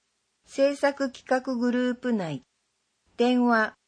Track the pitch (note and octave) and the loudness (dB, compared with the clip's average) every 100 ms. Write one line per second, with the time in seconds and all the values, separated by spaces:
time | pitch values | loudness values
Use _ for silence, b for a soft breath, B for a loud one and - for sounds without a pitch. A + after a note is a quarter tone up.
0 | _ _ _ _ _ - C#4 C#4+ C#4+ C#4 | _ _ _ _ _ 0 0 2 -2 0
1 | C4+ - - B3+ C4 B3 B3 B3 B3 A#3+ | -6 -6 -2 -2 -2 -2 -2 0 -2 -2
2 | B3 A3 E3+ C3+ _ _ _ _ _ _ | -2 -2 -4 -8 _ _ _ _ _ _
3 | _ - A#3+ B3 A#3+ A3+ G#3+ - | _ -2 2 2 2 2 0 -6